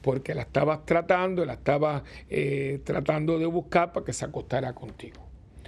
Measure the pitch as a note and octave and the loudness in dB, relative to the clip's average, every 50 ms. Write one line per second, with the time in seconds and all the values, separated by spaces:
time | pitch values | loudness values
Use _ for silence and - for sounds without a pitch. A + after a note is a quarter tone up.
0 | - C#3 B2+ B2 - - D#3 D3+ B2+ - - C#3 C#3+ D3+ D#3 D3+ D3+ - E3 E3 | 0 0 0 0 -2 -4 -6 -6 -6 0 2 2 4 4 2 0 0 2 2 2
1 | E3 - F#3 F3+ F#3 F#3+ F#3+ F3 E3 C3+ A#2+ - - - C#3+ C#3+ D3+ D3+ D3 C#3+ | 6 4 4 4 4 2 0 0 -2 -2 -4 -4 0 2 2 4 4 2 0 -2
2 | C#3 - - - - - - - D3 C#3+ C#3 C#3 C#3 C3+ C#3 C#3 - - - - | -6 -8 -16 -18 -12 -4 -2 0 0 0 0 -2 -2 -2 -4 -6 -4 -2 -2 -2
3 | - - D#3 D#3 D3+ D#3 E3 D#3+ D#3+ E3 E3 F3+ D3 C#3+ - F3 E3+ F3 - - | 2 2 0 2 2 0 2 2 0 0 0 -2 -4 4 4 4 4 4 0 -4
4 | - - C3+ - - B2+ D3+ C3 A2+ - - B2 C3+ B2+ B2 - - G#2+ G#2 - | -4 -4 -6 -6 -6 -6 -6 -8 -6 -2 -2 -2 -2 -2 -6 -8 -12 -16 -14 -14
5 | - A#2 - - - - - - - - - - - | -16 -16 -16 -18 -18 -18 -20 -20 -20 -20 -20 -20 -18